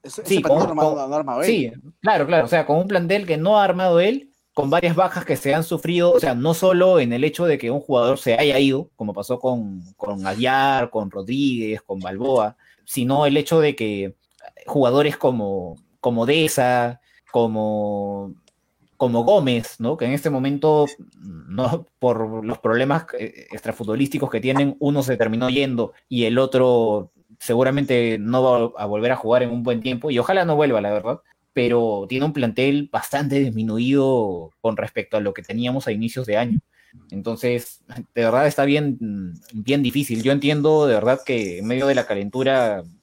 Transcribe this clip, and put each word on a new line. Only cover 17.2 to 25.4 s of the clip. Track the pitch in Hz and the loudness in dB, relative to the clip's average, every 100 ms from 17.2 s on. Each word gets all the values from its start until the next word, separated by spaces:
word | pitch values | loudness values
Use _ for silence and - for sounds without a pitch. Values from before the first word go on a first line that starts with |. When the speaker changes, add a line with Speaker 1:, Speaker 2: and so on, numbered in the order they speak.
| _ | _
Speaker 2:
como, | 120 113 110 107 107 104 101 101 101 98 - _ _ _ _ _ _ | 0 0 0 -2 -2 -4 -4 -6 -8 -12 -16 _ _ _ _ _ _
como | 127 117 | 0 2
Gómez, | 120 208 135 120 113 - | 4 4 4 0 -4 -6
¿no? | 113 156 | -4 -2
Que | |
en | 120 | -2
este | 143 156 | -2 -2
momento, | 135 135 143 156 151 143 - - _ | -2 -2 0 2 2 2 -4 -20 _
no, | 98 80 65 98 127 165 170 _ | -18 -18 -10 -4 -2 -2 -8 _
por | 123 117 113 110 | 0 0 -4 -6
los | 110 117 | -8 -4
problemas, | 113 113 131 151 - 123 | 0 0 0 -2 -4 -12
eh, | 110 - - | -12 -14 -18
extrafutbolísticos | 107 113 - 107 113 139 151 - | -12 -10 -8 -6 -2 -2 -2 -4
que | 113 | -4
tienen, | 123 135 143 135 | -2 0 0 0
uno | 147 143 | -2 -2
se | 131 120 | -2 -2
terminó | 113 117 | 0 0